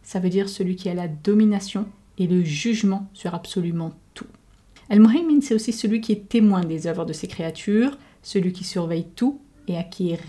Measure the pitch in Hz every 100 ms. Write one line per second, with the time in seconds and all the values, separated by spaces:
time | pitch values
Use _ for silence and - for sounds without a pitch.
0 | - 190 180 190 196 - 185 180 190 175
1 | 170 151 202 208 214 202 196 190 208 -
2 | _ - 175 180 165 147 233 220 202 190
3 | 202 - 175 175 - 190 170 170 160 -
4 | _ - - - _ _ _ - - 208
5 | 220 277 339 294 277 220 220 226 214 226
6 | 220 208 - 233 214 190 170 160 170 165
7 | 160 156 180 - 165 160 - 208 254 277
8 | - _ - 196 180 180 - 185 165 170
9 | 165 - 247 285 - _ - 170 170 -
10 | 175 170